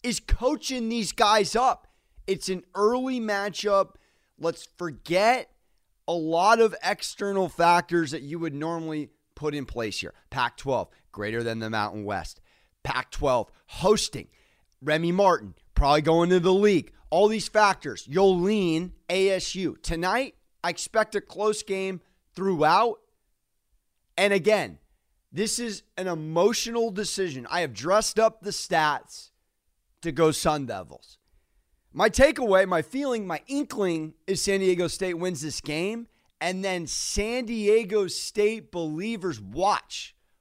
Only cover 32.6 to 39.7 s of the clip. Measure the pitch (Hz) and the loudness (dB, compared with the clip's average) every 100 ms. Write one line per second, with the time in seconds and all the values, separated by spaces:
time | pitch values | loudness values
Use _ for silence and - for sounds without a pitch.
32.6 | 190 175 156 262 285 233 190 156 - 277 | 4 0 -2 -6 -4 -4 -4 -8 -6 -6
33.6 | 294 - 190 160 156 - - 185 - 196 | -4 -2 -2 -2 -6 -12 -6 -4 0 2
34.6 | 190 175 170 - 185 170 185 156 151 - | 2 2 -2 -4 -6 -4 -4 -4 -8 -8
35.6 | - 151 185 233 233 _ _ _ 170 185 | -8 -6 -4 -6 -12 _ _ _ -6 -4
36.6 | 196 185 160 - - - 214 247 226 226 | -4 -4 -6 -6 -4 -2 -2 -4 -4 -2
37.6 | 208 220 196 208 185 - - - 208 226 | 4 4 4 0 -2 -6 -6 0 0 0
38.6 | - 180 160 151 208 226 180 120 95 127 | -8 -6 -6 -4 -6 -4 -6 -8 -10 0
39.6 | 190 | 0